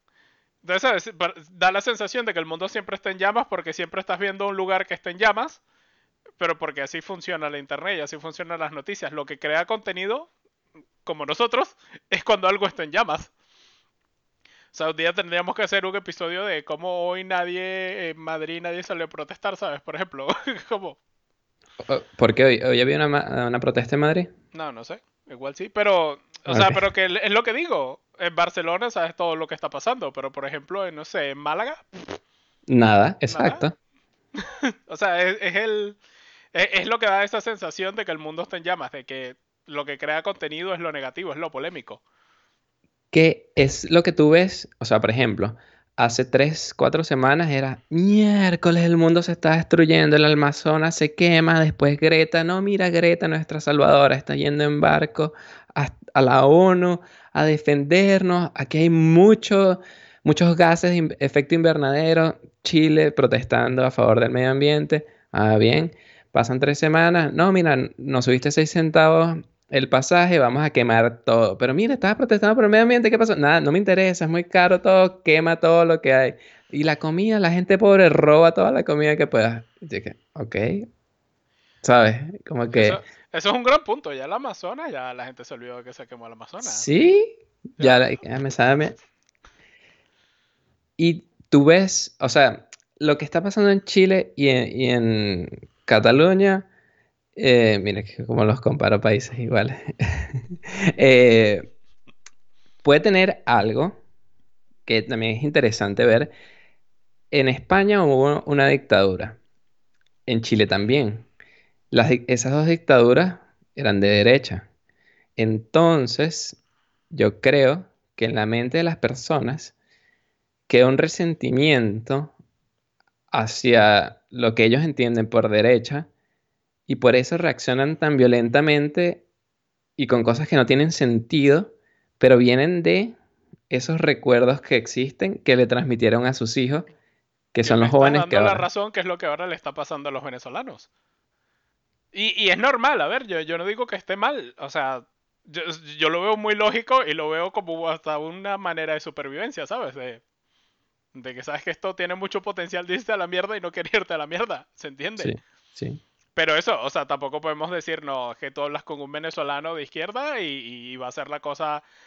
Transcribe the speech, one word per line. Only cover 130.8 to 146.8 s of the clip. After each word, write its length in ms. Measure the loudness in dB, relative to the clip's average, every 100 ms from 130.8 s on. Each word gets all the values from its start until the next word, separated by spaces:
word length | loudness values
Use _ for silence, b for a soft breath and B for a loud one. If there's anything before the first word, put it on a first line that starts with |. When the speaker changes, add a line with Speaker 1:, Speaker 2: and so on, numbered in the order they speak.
| 0
Speaker 2:
sentido, 840 | 0 0 0 -2 0 4 2 0 _ _ _ _ 2
pero 200 | 6 8
vienen 440 | 6 4 2 0
de 320 | 0 0 -2 -10 _ _ _ -20 -8
esos 300 | -6 -4 -2
recuerdos 600 | 0 0 2 4 4 0
que 140 | 0 -2
existen 640 | -2 -6 -6 -4 -6 -4
que 120 | 2 4
le 100 | 4
transmitieron 600 | 0 -2 0 2 2 -2
a 80 |
sus 220 | -4 -4 -4
hijos, 280 | -2 -4 -8 b b b _ _ _
que 120 | -4
Speaker 1:
Que 80 | 2
Speaker 2:
son 80 | 2
Speaker 1:
me 0 |
Speaker 2:
los 100 | 4
Speaker 1:
estás 200 | 4 4
Speaker 2:
jóvenes 20 |
Speaker 1:
dando 220 | 2 0 2
Speaker 2:
que 40 |
Speaker 1:
la 120 | 2
Speaker 2:
ahora 20 |
Speaker 1:
razón 360 | 0 -4 -6 -6
que 80 | -6
es 80 | -6
lo 100 | -6
que 100 | -6
ahora 200 | -6 -8
le 80 |
está 180 | -10 -12
pasando 360 | -12 -10 -10 -10
a 40 |
los 120 | -10
venezolanos. 640 | -12 -16 -14 -14 -14 -18 _ _ _ _ _ _ _ _ _ _ _ _ _
Y, 200 | -6 -6 -2
y 80 | -2
es 80 | 0
normal, 420 | 0 0 -2 -2
a 60 | -2
ver, 180 | -4 -6
yo, 140 | -8
yo 180 | -6 -8
no 80 | -8
digo 200 | -8 -10
que 100 | -10
esté 200 | -10 -6
mal, 380 | -6 -6 -14 -16
o 120 | -10
sea, 360 | -6 -6 -8 _ _ _ _
yo, 180 | _ -12 -12 -12 -12 -2
yo 100 | -2
lo 140 | 0
veo 140 | -2 -2
muy 180 | -4
lógico 500 | -2 -2 -2